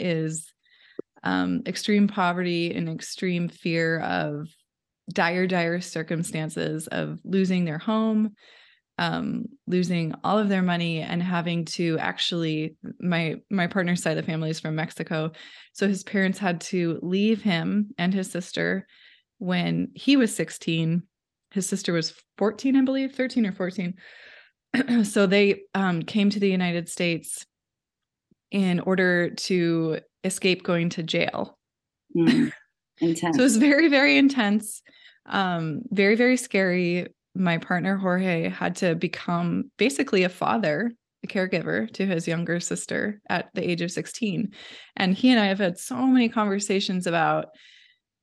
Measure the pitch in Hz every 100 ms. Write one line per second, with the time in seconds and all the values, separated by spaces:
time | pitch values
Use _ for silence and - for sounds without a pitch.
0 | 180 160 160 160 - _ _ _ _ -
1 | - _ - 185 - - - 185 - 208
2 | 202 202 180 175 180 175 170 - 165 160
3 | - - 190 175 170 - 165 165 165 165
4 | - 90 151 147 156 - _ _ _ _
5 | - 175 170 180 185 185 170 175 180 165
6 | 160 165 170 165 156 - 160 156 156 -
7 | 151 160 - 190 185 185 175 156 220 220
8 | 220 214 214 208 _ - _ _ _ -
9 | 170 85 73 - - - - 180 180 175
10 | 165 - - 202 202 190 180 175 170 160
11 | - 175 180 175 170 170 160 - 170 156
12 | - - - 175 160 156 156 - - -
13 | 180 165 165 - - 196 175 196 175 175
14 | 165 156 156 160 160 160 160 156 165 -
15 | - 160 160 160 - - - - 202 185
16 | - 202 190 190 196 170 - 185 170 -
17 | 170 190 208 220 214 170 165 196 208 -
18 | 175 190 185 175 180 - 170 190 - _
19 | _ _ _ _ 180 180 170 170 - -
20 | - 277 226 - 160 - - 165 165 170
21 | - _ _ _ _ 202 185 190 - 170
22 | 160 - _ - 202 220 269 269 262 269
23 | 269 - 254 254 208 202 180 180 180 180
24 | - - - - - _ _ 240 262 240
25 | 208 214 202 202 202 196 - 196 190 165
26 | 160 214 202 202 196 185 180 170 170 -
27 | 175 165 - - - _ _ _ _ _
28 | _ _ _ _ _ 202 190 175 - 190
29 | 185 175 170 - - 185 170 165 160 156
30 | - _ 190 190 190 180 - 175 170 170
31 | 165 170 - - - - _ _ _ _
32 | _ 170 165 - - - _ _ _ _
33 | 339 330 339 294 262 220 285 285 320 277
34 | 285 277 277 277 208 208 208 - - _
35 | - _ - - 185 170 160 147 - 196
36 | 196 220 247 254 - 196 190 180 175 175
37 | - - _ 185 180 165 - 180 185 196
38 | 190 180 185 165 175 185 180 180 185 165
39 | 175 - - 175 175 180 - - 220 277
40 | 285 196 180 - - 233 185 151 233 233
41 | _ _ 190 208 185 180 160 175 220 -
42 | 196 170 170 165 170 175 - 175 - -
43 | 208 208 - 175 - - 175 170 175 160
44 | 165 - 214 165 - - - - - -
45 | 190 190 254 247 202 196 190 180 - 254
46 | 262 254 226 233 208 196 202 196 190 185
47 | 180 165 156 156 156 _ - - _ _
48 | _ _